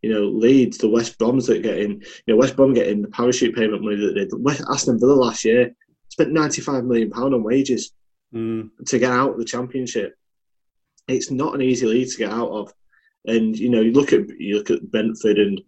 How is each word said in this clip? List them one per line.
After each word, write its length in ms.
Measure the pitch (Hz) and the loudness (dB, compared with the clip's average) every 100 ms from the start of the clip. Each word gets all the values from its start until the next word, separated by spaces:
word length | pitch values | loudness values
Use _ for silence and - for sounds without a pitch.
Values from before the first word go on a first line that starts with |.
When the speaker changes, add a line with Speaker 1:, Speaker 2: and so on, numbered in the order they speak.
Speaker 1:
You 100 | 113 | -2
know, 100 | 110 | 0
Leeds, 540 | 101 107 113 135 120 - | 0 2 4 6 4 0
the 100 | 113 | 0
West 300 | 117 117 - | 2 -2 -2
Broms 260 | 113 131 117 | 0 0 2
that 140 | 107 | 0
get 160 | 110 98 | 0 -2
in, 140 | 104 101 - - - | -4 -6 -12 -14 0
you 80 | |
know, 40 | 110 | 4
West 180 | 135 - | 4 4
Brom 180 | 135 | 4
getting 280 | 120 - 104 | 4 2 -2
the 40 | 101 | -4
parachute 460 | - 120 123 120 113 | -2 0 2 0 0
payment 280 | 110 104 | -2 -2
money 140 | 107 101 | -4 -2
that 160 | 101 101 | -2 -2
they 60 | |
did. 120 | 95 - | -4 -2
West, 240 | 127 147 - | -2 -2 -4
Aston 280 | 143 - 117 | -4 0 2
Villa 140 | 123 | 4
last 320 | 143 120 110 110 | 4 2 0 2
year 300 | 120 127 - _ _ _ | 2 2 -4 _ _ _
spent 220 | - 151 | -2 0
ninety-five 540 | 156 151 139 151 135 123 | 0 0 -2 -4 -4 0
million 260 | 117 107 | 0 0
pound 220 | 113 135 127 | -2 -2 0
on 80 | |
wages 480 | 107 131 135 117 - _ _ _ _ | 0 0 0 -2 -4 _ _ _ _
Speaker 2:
Mm. 360 | 117 113 113 110 _ - | -8 -6 -6 -10 _ -4
Speaker 1:
to 100 | 127 | 0
get 140 | 127 | 0
out 200 | 123 135 | 2 0
of 60 | 110 | -2
the 80 | 117 | -6
Championship. 720 | 120 127 135 123 117 98 _ _ _ _ _ _ _ _ _ - | -6 -6 -8 -6 -6 -6 _ _ _ _ _ _ _ _ _ -4
It's 200 | 127 - | -4 -2
not 240 | 131 147 | -4 -4
an 80 | - | -2
easy 240 | 131 123 117 | 0 0 2
league 240 | 117 127 | 0 0
to 80 | - | -4
get 140 | 104 | -4
out 180 | 110 127 | -4 -6
of. 240 | 107 98 _ _ _ _ _ - | -6 -10 _ _ _ _ _ -2
And, 340 | 113 110 110 | 0 0 -2
you 100 | 123 | 0
know, 120 | 117 | 2
you 100 | 113 | 4
look 220 | 127 143 | 4 4
at, 80 | 131 101 - | 2 0 -8
you 180 | 95 104 | -4 -4
look 140 | - | -2
at 180 | - - | -4 -2
Brentford 480 | 107 110 110 110 104 | -2 -2 -2 0 2
and 240 | 101 98 | 2 -2